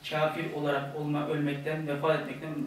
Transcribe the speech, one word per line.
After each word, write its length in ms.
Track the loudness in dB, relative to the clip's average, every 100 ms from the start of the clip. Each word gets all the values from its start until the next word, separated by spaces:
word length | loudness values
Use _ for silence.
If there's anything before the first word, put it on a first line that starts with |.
| -4
kafir 420 | 2 2 2 -2
olarak 440 | 0 0 0 -2 -2
olma, 320 | 0 0 2
ölmekten, 600 | 2 2 0 -2 -2 -2
vefat 320 | 0 4 2
etmekten 380 | 0 -6 -6 -4